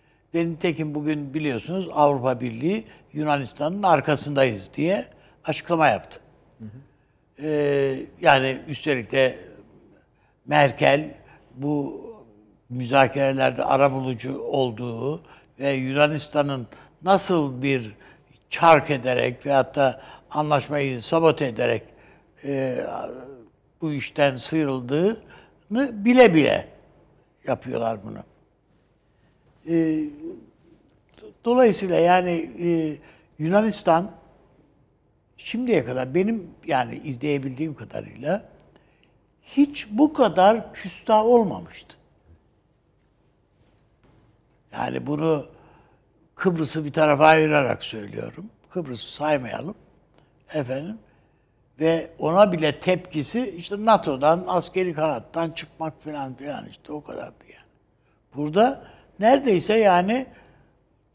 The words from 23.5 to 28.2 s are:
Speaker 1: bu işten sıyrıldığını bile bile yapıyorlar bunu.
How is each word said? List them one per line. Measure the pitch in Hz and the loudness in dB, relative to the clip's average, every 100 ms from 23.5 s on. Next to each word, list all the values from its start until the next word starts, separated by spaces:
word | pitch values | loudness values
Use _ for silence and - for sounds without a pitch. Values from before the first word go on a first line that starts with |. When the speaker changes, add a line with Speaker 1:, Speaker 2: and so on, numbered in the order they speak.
| _ _ - | _ _ -10
Speaker 1:
bu | 160 | -6
işten | 143 - - 143 127 | -6 -8 0 0 0
sıyrıldığını | - 160 143 131 123 147 190 226 - - - _ - 220 269 214 214 | -4 -2 -2 -4 -2 0 0 -2 -12 -20 -20 _ -6 -2 -2 0 4
bile | 254 226 160 | 8 8 8
bile | 123 101 - - _ _ _ _ _ _ - | 4 0 -4 -20 _ _ _ _ _ _ -6
yapıyorlar | 123 127 117 113 110 107 | -6 -6 -6 -4 -6 -12
bunu. | 104 | -16